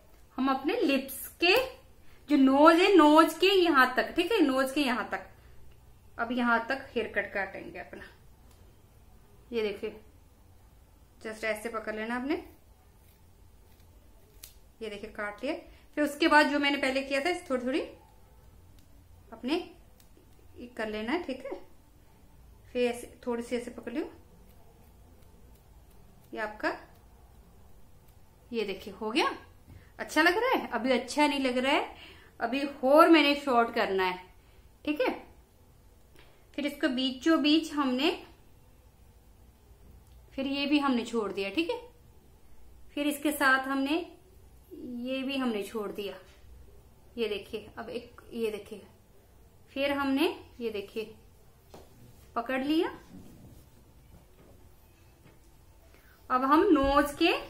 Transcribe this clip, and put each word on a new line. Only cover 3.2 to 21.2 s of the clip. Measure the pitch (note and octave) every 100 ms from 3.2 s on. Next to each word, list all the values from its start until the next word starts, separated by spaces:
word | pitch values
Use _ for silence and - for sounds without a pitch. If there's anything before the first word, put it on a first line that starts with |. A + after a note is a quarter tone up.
| D#4+
के | - F#4+
यहाँ | G4 E4+ C#4 B3 B3
तक, | - -
ठीक | F4
है, | A#3
nose | C#4+ C4 C4+
के | D#4
यहाँ | C4 A#3 G3
तक, | F#3 - - - - - - - - - -
अब | A#3
यहाँ | B3 A#3+ A#3 A3+
तक | C4+ - A#3+
hair | G#3+ -
cut | A3+
काटेंगे | G3+ F#3+ E3+ E3+ F3+
अपना। | - G3+ - - - - - - - - - - - - - - -
ये | A#3+
देखिए, | G#3 G3+ G#3+ - - - - - - - - - - - - -
just | A3 A3 A3
ऐसे | G#3+ A#3
पकड़ | A3+ A3 G#3+
लेना | A3+ B3
आपने, | C#4 F4 - - - - - - - _ - - - - - - - - - - - - - - - -
ये | G#3+
देखिए, | G3+ G#3+
काट | - G#3 -
लिया। | C4+ F4 - - - D4+
फिर |
उसके | C#4+ C#4+ D#4+
बाद | D4+ D4
जो | C#4+
मैंने | C#4+ C#4
पहले | C4+ C4+
किया | C4+ C#4
था, | F4
इस | F4 -
थोड़ी | B3 B3
थोड़ी | D#4+ - - - - - - - - - - - - - - -
अपने | - B3 F4 - - - - - - - - - -
ये | A#3+ -
कर | G#3+
लेना | G#3+ A3
है, | E4